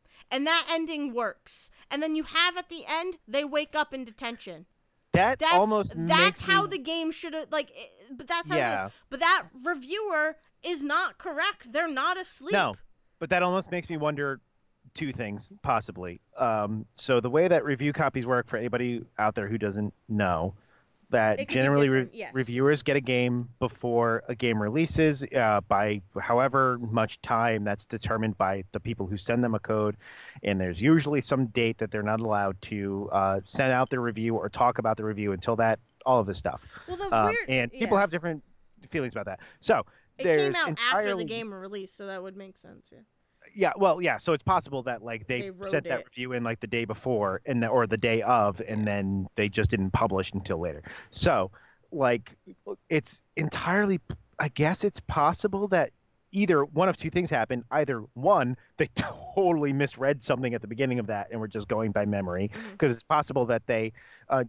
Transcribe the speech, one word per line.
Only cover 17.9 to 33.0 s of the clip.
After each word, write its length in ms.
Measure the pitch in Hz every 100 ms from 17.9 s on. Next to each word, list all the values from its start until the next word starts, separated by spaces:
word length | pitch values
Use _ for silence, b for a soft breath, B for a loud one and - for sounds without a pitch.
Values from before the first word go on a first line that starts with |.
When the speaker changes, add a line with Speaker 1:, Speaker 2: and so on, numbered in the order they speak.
Speaker 2:
copies 320 | 143 147 131 120
work, 200 | 123 117
for 80 | 117
anybody 480 | 120 120 123 120 - -
out 160 | 107 110
there 120 | 101
who 100 | 110
doesn't 360 | 104 101 104 - -
know, 460 | 107 98 82 90 98 b b b _ _
that 300 | 123 110 104
Speaker 1:
It 60 | -
could 20 |
be 60 |
Speaker 2:
generally 340 | - 135 143 139
re-, 120 | 131
Speaker 1:
different, 120 | 123
yes. 200 | 117 110
Speaker 2:
reviewers 500 | 131 120 120 139 147
get 100 | -
a 60 | 143
game 480 | 127 123 123 120 120 -
before 640 | 127 - 120 117 117 113 -
a 60 | 120
game 260 | 123 110
releases, 600 | 104 135 165 - 156 139 143
uh, 260 | 135 113 104 92
by 360 | 98 107 104 95 98
however 580 | - 120 131 135 131 123
much 420 | 117 113 110 -
time 440 | - 117 117 110
that's 200 | 104 104
determined 540 | - 113 - 110 110 101
by 240 | 95 98 92
the 80 | -
people 300 | - 113 95
who 80 | 101
send 260 | - 120
them 140 | 120 110
a 20 |
code. 380 | - 110 107 104 B B B B
And 160 | - 98
there's 200 | 92 85
usually 400 | 120 160 143 147
some 260 | - 135 127
date 320 | 120 113 113
that 120 | 107
they're 140 | 107
not 160 | 104 110
allowed 420 | 113 104 101 95
to, 460 | - 104 98 98